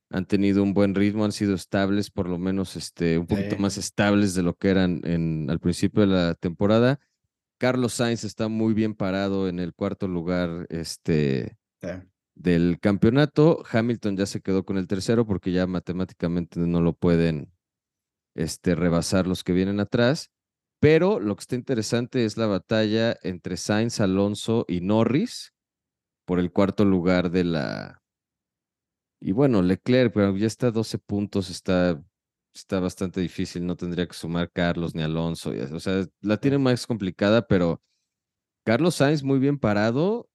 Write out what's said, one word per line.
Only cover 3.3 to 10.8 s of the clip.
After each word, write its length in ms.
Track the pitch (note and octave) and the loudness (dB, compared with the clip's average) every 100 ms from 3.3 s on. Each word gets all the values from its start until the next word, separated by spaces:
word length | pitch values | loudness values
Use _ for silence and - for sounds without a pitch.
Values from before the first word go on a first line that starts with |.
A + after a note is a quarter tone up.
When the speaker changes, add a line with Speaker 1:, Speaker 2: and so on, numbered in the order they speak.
| G2+ G2+ G2 | -2 -2 -2
Speaker 2:
Sí. 60 | |
Speaker 1:
más 160 | G2 G2 | -2 -2
estables 560 | - - G#2 G#2 G2+ F2+ | -6 0 2 4 2 0
de 80 | |
lo 120 | F2 - | -2 0
que 140 | G2 | 2
eran 320 | F#2+ F#2 F2 | 2 2 0
en, 440 | D#2 E2+ E2 D#2+ C#2+ | -2 -2 -2 -2 -4
al 100 | D#2+ | -2
principio 420 | F2+ F2 G2 - | -2 0 0 2
de 60 | G2 | 2
la 260 | F#2 E2+ E2 | 2 0 -2
temporada. 640 | F#2 D#2+ G2+ A2 B2 C#3 _ _ _ _ _ _ | -6 -2 2 4 2 0 _ _ _ _ _ _
Carlos 340 | B2 B2+ A#2+ | -2 0 -2
Sainz 300 | - A#2 A#2 | -2 -2 -2
está 240 | G#2 - A2 | -6 -6 -4
muy 260 | A2 A2 | -2 0
bien 200 | G#2+ A2 G#2 | 0 -2 -2
parado 520 | G2 F#2+ G2 G2 F#2+ | -2 -2 -2 -2 -2
en 120 | F2 | -4
el 140 | F2 | -6
cuarto 340 | - G2+ F#2+ G2 | -6 -6 -4 -4
lugar, 600 | F2 E2 F2+ F2 E2+ - | -4 -2 -2 -2 -6 -8
este, 880 | E2 | -8